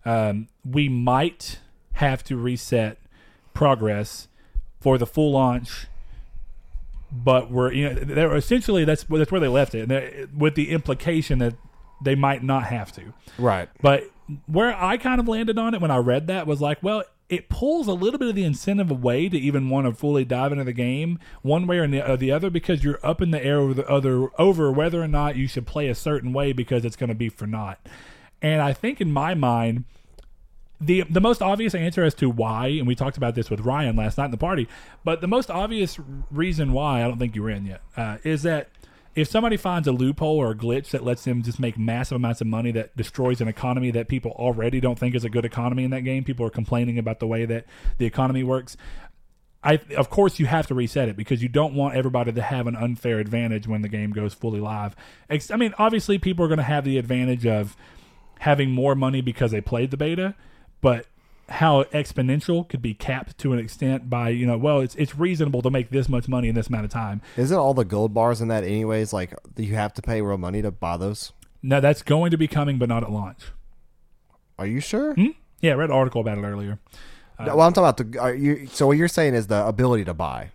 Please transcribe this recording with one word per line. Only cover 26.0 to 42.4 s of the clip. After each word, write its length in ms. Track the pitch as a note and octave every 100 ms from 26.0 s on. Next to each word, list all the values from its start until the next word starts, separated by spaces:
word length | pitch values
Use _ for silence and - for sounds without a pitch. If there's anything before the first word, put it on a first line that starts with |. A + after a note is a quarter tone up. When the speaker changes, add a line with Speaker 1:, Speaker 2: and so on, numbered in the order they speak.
| - D3 B2
Speaker 1:
way, 200 | C3 C#3+
because 320 | B2+ A#2+ B2 A#2
it's 100 | -
gonna 180 | B2 A2
be 140 | A#2
for 160 | - G#2
naught. 340 | G#2+ G2+ F#2+ - - - - - _
And 200 | D#3 D#3
I 120 | C#3+
think 280 | C3+ A3 C#4+
in 100 | F3+
my 240 | C#3+ D3+ F3+
mind, 480 | C3 A#2+ A#2 A#2 B2 - - - - - - - - -
the, 220 | D3+ F#3 F3
the 120 | E3
most 200 | G#3+ A#3+
obvious 340 | F#3+ G3+ A3+ F3+
answer 280 | E3 F3
as 100 | E3 -
to 140 | C3
why, 380 | A#2 A2 A2+ B2+
and 200 | D3+ B2
we 80 | B2
talked 220 | C3+ C3+
about 180 | B2+ A#2
this 140 | A2
with 100 | G#2+
Ryan 360 | A2 C3+ C#3 A2
last 200 | G#2+ -
night 80 | C#3+
in 60 |
the 60 | A2+
party, 300 | E3 F#3 - - - -
but 160 | - B3
the 60 | F3+
most 240 | A3+ -
obvious 480 | F#3 G#3 A3+ F#3 - C#3 C3+ -
reason 400 | C#3+ F3 D#3+ D3
why, 320 | C3 D3 C3
I 40 | A#2
don't 120 | A#2+
think 160 | B2 G#2+
you 80 |
were 60 | G#2+
in 160 | G2+ G2
yet, 160 | F#2 - -
uh, 200 | A2+ G#2+
is 200 | D#3 D#3
that 260 | D#3+ D#3 - - - - _ -
if 120 | D3+
somebody 300 | A3 A#3 G#3
finds 300 | F#3+ F3 D3
a 40 |
loophole 460 | B2 B2+ C#3+ B2 D#3
or 140 | B2
a 40 | A2
glitch 360 | A#2 C3+ C#3
that 120 | C3+
lets 220 | A#2+ A#2+ -
them 160 | B2
just 160 | A#2+ A#2
make 180 | B2 A2
massive 380 | A2 A#2 B2 B2
amounts 240 | B2
of 80 | A#2